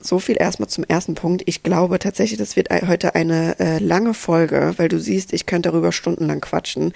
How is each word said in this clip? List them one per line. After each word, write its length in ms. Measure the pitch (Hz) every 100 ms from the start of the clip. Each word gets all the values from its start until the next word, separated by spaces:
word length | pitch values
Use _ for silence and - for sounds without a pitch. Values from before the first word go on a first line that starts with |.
so 180 | - 185
viel 180 | - 220
erstmal 320 | 175 190 208
zum 140 | -
ersten 320 | - 170 185
Punkt. 300 | 160 165 180 -
Ich 160 | -
glaube 380 | - 175 180 185
tatsächlich, 400 | 160 - 220 220
das 160 | 202 -
wird 160 | -
ei-, 160 | - 180
heute 260 | 170 170
eine, 440 | 170 165 165 165 -
äh, 180 | 180 160
lange 360 | 190 175 233
Folge, 600 | 214 - 165 160 139 147 185
weil 100 | 165
du 100 | 165
siehst, 340 | 190 190 185
ich 140 | - -
könnte 240 | 175 170
darüber 220 | 165 175
stundenlang 480 | - 170 170 151 147
quatschen 520 | - 160 - 131 165